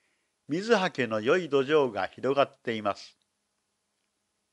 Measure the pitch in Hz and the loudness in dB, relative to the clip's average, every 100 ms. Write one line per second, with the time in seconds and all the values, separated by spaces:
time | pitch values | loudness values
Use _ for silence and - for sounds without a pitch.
0 | _ _ _ _ - 160 214 214 180 - | _ _ _ _ -8 -6 0 2 0 -2
1 | 117 110 113 180 160 139 135 156 131 101 | -2 -2 0 0 2 0 2 2 2 -2
2 | 92 - 123 139 135 _ - 113 104 95 | -6 -4 0 2 0 _ -8 -4 -4 -4
3 | - - _ _ _ _ _ _ _ _ | -8 -20 _ _ _ _ _ _ _ _
4 | _ _ _ _ _ | _ _ _ _ _